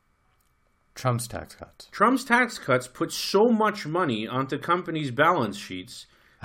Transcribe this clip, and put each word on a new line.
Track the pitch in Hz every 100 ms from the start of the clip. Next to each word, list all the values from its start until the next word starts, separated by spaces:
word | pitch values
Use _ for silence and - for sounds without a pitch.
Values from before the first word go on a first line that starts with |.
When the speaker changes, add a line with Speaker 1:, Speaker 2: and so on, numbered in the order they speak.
| _ _ _ _ _ _ _ _ _ -
Speaker 1:
Trump's | 131 120 120
tax | 87 78 -
cuts. | - - -
Speaker 2:
Trump's | - 214 262
tax | - 240 240 -
cuts | - 127 -
put | - 165
so | - - 190 233
much | 220 214 208 147
money | 170 170 107 107
onto | 127 135 143
companies' | - 180 175 160 139
balance | 120 160 175 110 101
sheets | - 90 98 - - _ _ _